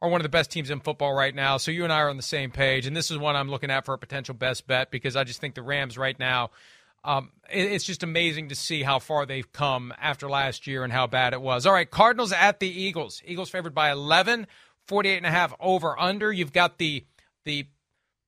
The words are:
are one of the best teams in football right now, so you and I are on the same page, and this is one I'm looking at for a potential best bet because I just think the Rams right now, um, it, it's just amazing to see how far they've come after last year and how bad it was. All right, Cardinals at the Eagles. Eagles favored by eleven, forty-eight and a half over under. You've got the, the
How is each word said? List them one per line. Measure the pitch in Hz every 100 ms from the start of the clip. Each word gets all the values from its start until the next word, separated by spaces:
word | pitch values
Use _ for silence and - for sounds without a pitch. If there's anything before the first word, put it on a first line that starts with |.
are | 170
one | 175
of |
the | 156
best | 165 143
teams | 170 139
in | 139
football | 160 147 143
right | 139 135
now, | 135 135 135
so | -
you | 170
and | 170
I | 156
are | 147
on | 135
the |
same | - 151 131
page, | 135 135 131 131
and | 165
this | 156
is | 151
one | 147 143
I'm | 139
looking | 135 139
at | 135 139
for |
a | 131
potential | - 139 127 117
best | 127 123 -
bet | 127 131
because | 127 131 131
I |
just | 127 120
think | 147 131
the |
Rams | 123 143 131 117
right | 131 135
now, | 127 127 117 - - - _ _ 143
um, | 139 131 _ -
it, | 196 196
it's | 196 -
just | 170
amazing | 165 165 170 151 147
to | 139
see | - 156
how | 135 135
far | - 151 135
they've | 135 -
come | - 143 127 123 -
after | 147 143 143
last | 139 135 - 139
year | 135
and | 127
how | 127 123
bad | 127 123
it | 127
was. | 131 123 160
All |
right, | 190 170
Cardinals | 170 226 240 220
at | 180 196 202
the | 190
Eagles. | 175 190 170 117 - -
Eagles | 175 185
favored | 185 170 147
by | 151
eleven, | 143 147 165 190 233 202 - _ _ -
forty-eight | 202 196 185
and | 175
a |
half | 170 170 -
over | 180 185 165 139
under. | 180 202 214
You've | 190 151
got | 175 175 -
the, | 160 139 - _ _ _ 151
the | 143 143 _ _ _ _ _